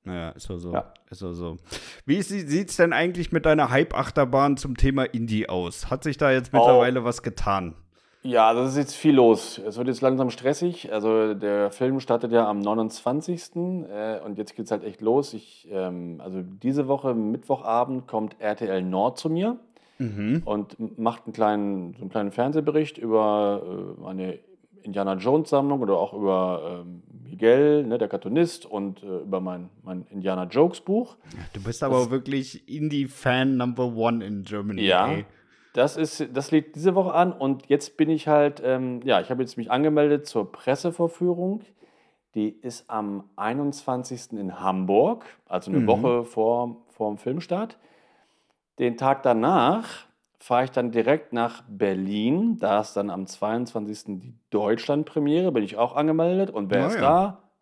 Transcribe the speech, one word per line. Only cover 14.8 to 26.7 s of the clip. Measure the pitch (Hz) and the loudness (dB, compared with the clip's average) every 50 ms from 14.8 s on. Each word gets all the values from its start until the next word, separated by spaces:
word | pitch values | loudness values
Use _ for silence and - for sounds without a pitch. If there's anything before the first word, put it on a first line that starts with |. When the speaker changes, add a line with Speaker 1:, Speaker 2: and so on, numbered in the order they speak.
| - | -6
Speaker 2:
echt | 107 92 - | -8 -12 -4
los. | 107 110 120 135 143 139 - | 0 2 2 2 2 0 -8
Ich, | 110 - - - _ _ 80 | -16 -16 -18 -20 _ _ -10
ähm, | 101 95 92 92 90 90 87 87 85 76 - | -6 -4 -4 -4 -6 -8 -10 -10 -12 -12 -12
also | 95 92 95 90 | -10 -10 -10 -10
diese | 90 95 98 - 123 135 143 139 131 | -10 -14 -6 -4 -2 0 0 0 0
Woche, | 139 135 - 135 123 | 0 -2 0 -2 -2
Mittwochabend, | 113 110 107 113 117 - - 110 104 - 110 113 117 123 131 135 127 127 | 0 -2 -2 -4 -4 -2 -4 -4 -4 -2 0 0 0 2 0 -2 -8 -8
kommt | - - 110 107 110 - _ | -6 -4 -4 -4 -4 -10 _
R | - 107 107 | -4 -4 -2
T | - 120 | -2 -2
L | 104 95 95 92 | -2 -2 -2 -2
Nord | 92 92 95 101 123 123 - | -2 0 0 0 0 -2 -2
zu | - 160 | -4 -4
mir | 160 170 185 220 240 240 - _ _ _ _ _ _ _ | -2 0 -2 -2 -4 -6 -10 _ _ _ _ _ _ _
Speaker 1:
Mhm. | 131 117 104 101 101 107 127 165 165 | -6 -6 -4 -4 -2 0 0 -2 0
Speaker 2:
und | - 107 104 101 - - - | -2 -2 -2 -4 -6 -8 -10
m-, | 113 107 - | -10 -10 -8
macht | - 113 113 117 - - | -2 -2 -2 -2 -4 -12
einen | - 110 | -14 -4
kleinen, | - 113 107 107 104 101 101 101 95 90 87 92 | 0 2 2 2 0 -2 -2 -4 -4 -6 -10 -12
so | 117 110 | -14 -14
einen | 95 | -6
kleinen | - 110 104 101 101 | -4 -4 -4 -4 -2
Fernsehbericht | - 120 135 151 156 151 156 151 151 156 147 - - | -2 -2 0 0 0 0 2 0 0 0 -2 -6 -8
über, | 117 113 110 110 107 107 104 104 104 101 101 101 - 85 92 95 95 95 92 - | -4 2 2 4 4 4 4 2 2 2 0 -2 -4 -8 -10 -10 -10 -10 -12 -14
äh, | |
meine | 82 - 92 95 92 92 87 - _ _ - _ _ _ _ - _ | -12 -12 -8 -8 -6 -8 -8 -10 _ _ -20 _ _ _ _ -18 _
Indiana | 107 98 101 98 98 95 | -8 -4 -4 -2 -2 -2
Jones | 95 92 117 135 156 160 - | -2 0 2 2 2 2 2
Sammlung | - 139 139 139 143 135 | 0 0 2 2 0 -2
oder | 123 98 98 87 | 0 2 2 2
auch | 87 101 - | 0 -2 -4
über, | 104 104 98 95 92 92 92 90 85 76 85 | -2 0 2 2 2 2 0 -2 -4 -6 -8